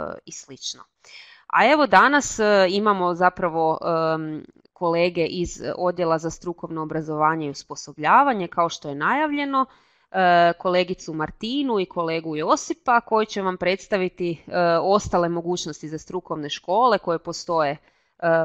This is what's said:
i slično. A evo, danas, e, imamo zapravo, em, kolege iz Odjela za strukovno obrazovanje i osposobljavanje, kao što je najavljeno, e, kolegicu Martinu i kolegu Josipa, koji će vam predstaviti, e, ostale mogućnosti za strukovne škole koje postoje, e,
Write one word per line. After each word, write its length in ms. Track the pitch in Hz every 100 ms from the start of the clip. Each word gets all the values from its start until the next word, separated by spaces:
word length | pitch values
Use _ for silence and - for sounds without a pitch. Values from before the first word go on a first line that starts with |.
| 76 - -
i 60 |
slično. 500 | - - 131 - 127 - _ _ - - - -
A 200 | 165 226
evo, 200 | 302 262
danas, 520 | 190 240 285 - -
e, 280 | 208 202 185
imamo 440 | 202 214 190 175
zapravo, 640 | 170 180 - 180 160 160 160 170 165 160
em, 300 | 160 156 151 - _ _
kolege 540 | - 170 165 180 175 160
iz 360 | 180 170 - - -
Odjela 420 | 180 175 165 160
za 120 | 160
strukovno 520 | - 175 170 165 160
obrazovanje 640 | 156 160 156 151 156 160 147
i 40 |
osposobljavanje, 1000 | 135 - 147 - 143 151 226 285 214 170
kao 200 | - 170
što 200 | - 151
je 60 |
najavljeno, 720 | 143 165 262 311 294 285 269 262 _ _ _ _
e, 420 | 190 180 175 170 170
kolegicu 560 | 185 180 180 185 -
Martinu 640 | 156 156 - 220 277 269 208
i 60 | 180
kolegu 500 | 175 165 165 160 151
Josipa, 640 | 180 294 - 330 - 233
koji 260 | - 214 214
će 160 | 208
vam 140 | 190 185
predstaviti, 760 | 175 196 - 202 180 - 175 160 -
e, 120 | 180 170 165
ostale 480 | 165 202 - 185 170
mogućnosti 600 | 170 170 175 160 151 151
za 100 | 156
strukovne 500 | - 180 - 156 147
škole 500 | - - 202 254 202
koje 200 | - 165
postoje, 540 | - 160 - 165 143
e, 60 | 160 _ _ _ - 170 165